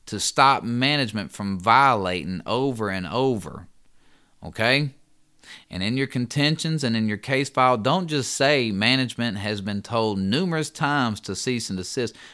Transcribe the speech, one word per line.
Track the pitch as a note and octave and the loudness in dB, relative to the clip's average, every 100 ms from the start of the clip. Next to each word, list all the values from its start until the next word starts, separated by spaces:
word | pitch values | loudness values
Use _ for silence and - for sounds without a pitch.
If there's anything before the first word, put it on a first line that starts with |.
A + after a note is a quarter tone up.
| - | -10
to | G#2 | -6
stop | - - C3+ C3 | -2 4 4 4
management | A2 A#2+ C3+ D3 B2 G#2 G2 | 0 0 2 2 0 -4 -6
from | - G2+ F#2+ | -6 -6 -2
violating | F#2+ A#2+ C#3 A2+ F#2 F2+ D2+ F#2 - | 4 6 6 4 2 -2 -4 -6 -2
over | A2+ C3+ A#2 G#2 | -2 0 -2 -4
and | F#2+ F2 | -4 -4
over, | G#2+ C3+ A2+ D#2 - - - _ - _ _ _ _ | -2 0 0 -4 -12 -16 -20 _ -20 _ _ _ _
okay? | E2+ D#2+ A2+ C#3 D3 - _ _ _ _ - - _ | -10 -2 2 2 0 -6 _ _ _ _ -20 -20 _
And | F2+ | -6
in | G2 C3 | -2 -2
your | C3 | -2
contentions | C3 B2 D3 D3 D#3 D#3+ D#3+ | -2 -4 0 0 0 -2 -2
and | C3 A2+ | 0 0
in | A2 | 0
your | G#2 | -2
case | - C3+ C#3 | -2 -2 0
file, | - B2+ B2 | 2 4 4
don't | G#2+ F3 F3 | 2 0 0
just | D3+ B2 | -2 -2
say | - C#3 D3 A#2 | 0 2 4 2
management | G2 A2 C3 B2 - A#2 G2+ | 2 2 2 0 -2 -4 -4
has | G#2 G#2 | -4 -4
been | G2 G#2 | -4 -6
told | - A#2 A2 G2+ | -2 0 0 0
numerous | F#2+ B2+ F#3 D#3+ D3+ | 0 0 0 -2 -4
times | - D3 D3 A#2+ G#2 | -2 0 2 0 -2
to | - F#2+ | -6 -6
cease | - B2 - | -2 -2 -2
and | F#2 | -6
desist. | F2 - A#2+ - - | -6 -4 -4 -6 -20